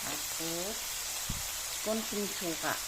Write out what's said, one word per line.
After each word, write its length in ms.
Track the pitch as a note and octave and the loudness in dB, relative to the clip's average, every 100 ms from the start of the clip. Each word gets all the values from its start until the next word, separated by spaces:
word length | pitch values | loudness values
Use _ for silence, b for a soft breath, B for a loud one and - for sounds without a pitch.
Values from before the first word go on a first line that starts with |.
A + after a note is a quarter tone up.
Tapos, 720 | - - - - E3 E3+ F#3 A3+ - - - - - - - - - - G#3+ | -2 -2 0 0 0 0 0 -2 -2 -2 -2 -2 0 0 0 -2 -2 -2 2
konting 400 | A3 A3 G#3 G3+ | 2 2 2 2
suka. 480 | - F3+ D#3+ D#3 - | 2 0 2 2 2